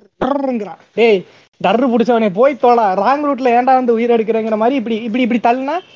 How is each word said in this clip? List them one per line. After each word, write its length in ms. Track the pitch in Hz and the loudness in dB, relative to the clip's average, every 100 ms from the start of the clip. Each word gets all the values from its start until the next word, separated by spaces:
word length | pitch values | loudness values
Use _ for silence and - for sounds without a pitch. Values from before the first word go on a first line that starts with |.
| _ - | _ -6
ட்ருங்கிறான். 520 | 247 277 269 240 208 - _ | -4 -2 -2 -4 -6 -12 _
"டேய், 300 | - 226 196 - - _ _ | 0 2 2 -2 -20 _ _
டர்ரு 220 | 170 226 262 | -2 0 0
புடிச்சவனே, 440 | 233 233 233 220 | 0 2 2 0
போய் 220 | 180 269 | 2 0
தோலா, 420 | 262 240 240 208 185 | 2 2 2 2 0
ராங் 300 | 208 285 294 | 0 0 -2
ரூட்ல 340 | 247 254 233 | -2 0 2
ஏன்டா 40 | |
வந்து 280 | 254 262 247 | 2 2 2
உயிர் 180 | 226 233 | 0 2
எடுக்கிறேங்கிற" 460 | 233 214 226 220 214 | 0 0 -2 -2 -2
மாதிரி 200 | 226 277 | 0 -2
இப்படி, 260 | 220 220 | -4 -6
இப்படி, 200 | 233 240 | -4 -2
இப்படி 180 | 240 240 | 0 0
தள்ளுனா 380 | 233 254 269 339 - | 0 0 -2 -8 -10